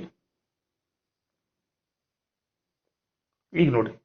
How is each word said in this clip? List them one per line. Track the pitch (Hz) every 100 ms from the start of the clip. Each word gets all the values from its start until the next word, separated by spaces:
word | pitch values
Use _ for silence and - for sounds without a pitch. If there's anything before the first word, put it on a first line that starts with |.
| - - _ _ _ _ _ _ _ _ _ _ _ _ _ _ _ _ _ _ _ _ _ _ _ _ _ _ _ _ _ _ _ _ _
ಈಗ | 165 156
ನೋಡಿ, | 120 110 -